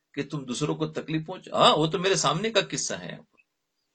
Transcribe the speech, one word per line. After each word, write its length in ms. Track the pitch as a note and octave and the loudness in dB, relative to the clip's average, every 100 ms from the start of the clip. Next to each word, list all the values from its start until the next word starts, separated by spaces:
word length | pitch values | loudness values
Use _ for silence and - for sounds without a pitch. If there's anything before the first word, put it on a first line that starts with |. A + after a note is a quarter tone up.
| _ - | _ -8
कि 80 | |
तुम 220 | C#3 D3+ B2+ | -6 -6 -6
दूसरों 300 | A#2+ D3 D#3 | -2 -2 -2
को 120 | D#3 | -2
तकलीफ 380 | - - D#3+ D#3+ | -4 -4 -4 -4
पहुंच-, 280 | F#3 - | -12 -4
हाँ, 220 | G#2+ G3+ F#3 | 4 6 6
वो 120 | D#3+ | 2
तो 120 | F#3+ | 2
मेरे 160 | F#3 G3 | 2 2
सामने 340 | C#3 D#3 A3 | 2 0 2
का 120 | G#3+ | 0
किस्सा 360 | E3 C#3+ - F#2+ | 0 -4 -6 -6
है 100 | F2 | -8
यहाँ 160 | - | -14
पर। 200 | - _ _ _ _ _ _ | -16 _ _ _ _ _ _